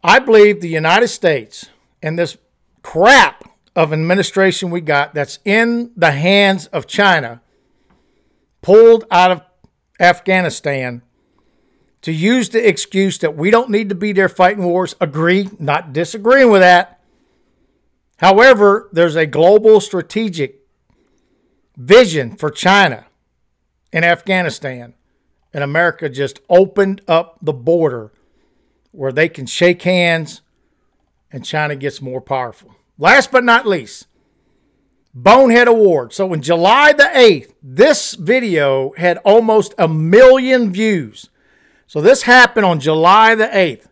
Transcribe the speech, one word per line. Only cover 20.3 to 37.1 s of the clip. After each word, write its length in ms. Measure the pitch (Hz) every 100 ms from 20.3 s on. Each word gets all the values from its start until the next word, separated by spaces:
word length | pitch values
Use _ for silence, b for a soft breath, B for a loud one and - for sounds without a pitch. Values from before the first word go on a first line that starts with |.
| 165 131 _ _ _ _ _ _ _ _ _ _ _ _ -
vision 600 | 123 220 226 156 120 196
for 140 | 151
China 560 | - 180 202 180 113 _ _ _ _ _ _ _ _ _
in 120 | 160
Afghanistan. 880 | 170 170 - 190 175 - 139 123 120 _ _ _ _ _ _
And 100 | 147
America 460 | 143 151 170 - 156
just 300 | 127 135 - _
opened 500 | 180 190 196 196 196 -
up 300 | 165 175 _
the 120 | 147
border 600 | 135 123 175 160 123 107 _ _ _ _ _ _ _ _
where 220 | 185 135
they 160 | 131 165
can 180 | 160 127
shake 360 | - 175 175
hands 600 | 180 180 175 165 156 - _ _ _ _ _ _ _ _ _
and 120 | 139
China 320 | - 156 151 143
gets 260 | 143 139
more 180 | 135 127
powerful. 540 | _ 135 123 - _ _ _ _
Last 320 | 156 269 262
but 140 | 262
not 220 | 247 233 240
least, 400 | 180 110 - _ _ _ _ _ _ _ _ _ _ _
Bonehead 540 | 127 123 240 269 233 240
Award. 440 | 226 208 156 123
So 200 | - 190
in 100 | 160
July 500 | 135 170 180 247 294
the 160 | 294 285